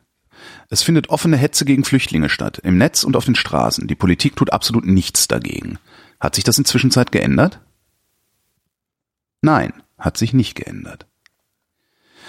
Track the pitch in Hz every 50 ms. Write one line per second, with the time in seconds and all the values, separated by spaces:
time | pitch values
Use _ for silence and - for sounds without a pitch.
0 | _ _ _ _ _ _ _ - - - - - - - 113 - - - 170 156
1 | - - 156 147 - 170 156 127 135 151 - - 151 135 139 135 135 - - 127
2 | - - - 80 76 69 - - - - - - - 92 92 90 120 165 - -
3 | - - 131 120 - - 120 - - - - 71 58 57 - - - - - -
4 | - 90 87 - - 143 - - - - - 104 - - 113 113 - 92 95 92
5 | 87 - - - - - 57 60 - - 50 50 - - - - _ _ - -
6 | - _ _ - - - - - - 131 113 - 139 - - 127 - 127 - 127
7 | 123 - - - - - - - 131 185 - - _ _ _ _ _ _ _ _
8 | _ _ _ _ _ _ _ _ _ _ _ _ _ _ _ _ _ _ _ _
9 | _ _ _ _ _ _ _ _ - 151 156 110 64 - - - - _ _ -
10 | - - - - 110 117 127 131 113 - - - - - - - - - - -
11 | - _ _ _ _ _ _ _ _ _ _ _ _ _ _ _ _ _ _ _
12 | _ _ _ _ -